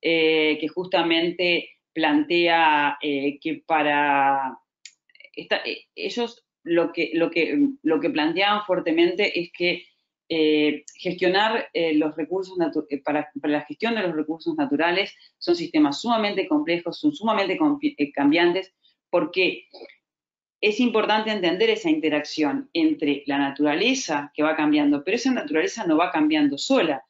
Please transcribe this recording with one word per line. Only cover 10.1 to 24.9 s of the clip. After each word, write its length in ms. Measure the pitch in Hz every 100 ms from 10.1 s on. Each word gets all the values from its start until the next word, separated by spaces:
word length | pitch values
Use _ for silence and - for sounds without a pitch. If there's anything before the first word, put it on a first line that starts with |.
| _ _
eh, 540 | 165 156 151 151 147 - -
gestionar, 760 | 185 170 180 190 220 160 -
eh, 200 | - 165 156
los 200 | 156 151
recursos 420 | 151 185 185 180
natu-, 280 | 165 151 -
eh, 120 | 143
para, 300 | - 147 147 -
para 120 | 151
la 80 | 147
gestión 340 | 147 147 220 226
de 80 |
los 120 | 185 156
recursos 400 | 151 165 170 160
naturales 600 | 139 143 170 180 202 - _ _
son 180 | - 175
sistemas 460 | - 156 151 190
sumamente 460 | 226 226 208 185 185
complejos, 520 | 151 151 170 170 160
son 160 | 151 -
sumamente 420 | 220 208 190 185
compi-, 380 | 151 143 151 -
eh, 140 | 143
cambiantes, 640 | - 143 160 175 180 190 _ _ _ _
porque 580 | 175 160 190 175 123 _ - - _ _ _ _ _ _ _
es 200 | 208 208
importante 520 | 240 214 208 208 214
entender 380 | 208 175 185 226
esa 200 | 214 165
interacción 800 | 156 156 151 147 - 151 135 -
entre 500 | 170 160 147 147 143 -
la 120 | 143
naturaleza 960 | 139 135 147 156 220 262 - 147 143 -
que 80 |
va 120 | 151 156
cambiando, 480 | 151 151 147